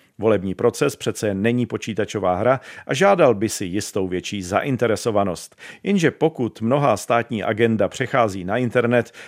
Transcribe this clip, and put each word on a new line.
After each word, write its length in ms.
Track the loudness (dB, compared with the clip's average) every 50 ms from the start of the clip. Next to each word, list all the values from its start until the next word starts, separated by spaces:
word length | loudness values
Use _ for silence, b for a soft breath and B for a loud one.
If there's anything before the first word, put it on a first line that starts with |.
| b b b -2
Volební 360 | 2 2 2 2 0 -2 -2
proces 420 | 0 0 0 2 2 0 -2 -2
přece 380 | -2 -6 -6 -4 -2 -2 -2 -2
není 320 | 0 0 0 2 0 0
počítačová 680 | -2 -4 -6 -6 -6 -4 -4 -4 -4 -4 -2 0 0 0
hra 240 | 2 2 2 2 2 B B B B B
a 80 | -6 -2
žádal 400 | 2 4 4 4 6 6 4 4
by 140 | 4 0 -2
si 160 | -4 -4 -6
jistou 440 | -4 -4 -4 -4 -4 -4 -4 -4 -2
větší 340 | -4 -6 -6 -6 -8 -8 -6
zainteresovanost. 1120 | -2 0 0 0 0 0 0 0 0 0 0 -2 0 0 2 2 0 -2 -6 -8 -14 _ B B B B B -2
Jenže 280 | 0 2 2 2 2
pokud 500 | 2 2 0 -2 0 -2 -4 -4 -4 -4
mnohá 360 | -2 0 2 2 2 2 2
státní 480 | 0 0 0 0 0 0 -2 -4 -4 -2
agenda 440 | -2 0 2 2 2 2 2 0 0
přechází 560 | -2 -4 -4 -2 2 2 2 2 0 -4 -4
na 120 | -4 -2
internet, 560 | -2 -2 0 0 0 2 2 2 2 2 0 B B B